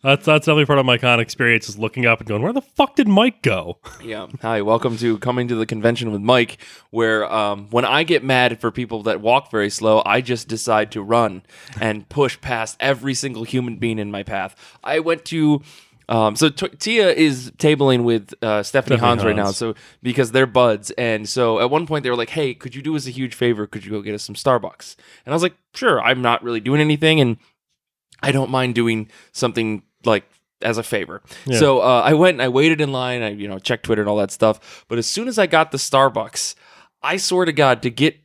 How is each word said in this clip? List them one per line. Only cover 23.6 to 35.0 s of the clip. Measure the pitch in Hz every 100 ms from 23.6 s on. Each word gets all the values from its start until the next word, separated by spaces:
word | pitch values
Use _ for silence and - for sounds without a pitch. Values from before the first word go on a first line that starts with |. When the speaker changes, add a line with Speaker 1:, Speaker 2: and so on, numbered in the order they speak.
| 104
Speaker 2:
Could | 107
you | 98
go | 104
get | 101 104
us |
some | - 101
Starbucks?" | 135 123 98 - - - _ - -
And |
I | 156
was |
like, | 175 _ _
"Sure, | - 254 135
I'm | 110 127
not | 123 117
really | 120 117
doing | 107 143
anything, | 151 147 156 160
and | 127 113 _ _ _ _ _ _ _ _
I | 139
don't | 135 135
mind | 131 127 117
doing | 117 113 104 - _
something, | - 127 113 110 107 _ _
like, | 117 104 - _ _ _
as | 101 113
a |
favor." | 113 110 92 92 _ - -
Speaker 1:
Yeah. | 120
Speaker 2:
So, | 143 131
uh, | 123 123
I | 113
went | 151 185 147
and |
I | 127
waited | 127 156 160
in | 147
line. | 135 127 123
I, | 113
you | 104 101
know, | 95
checked | - 120 -
Twitter | 110
and | 104
all | 104
that | 98
stuff. | - 110 107 - - _
But |
as | 117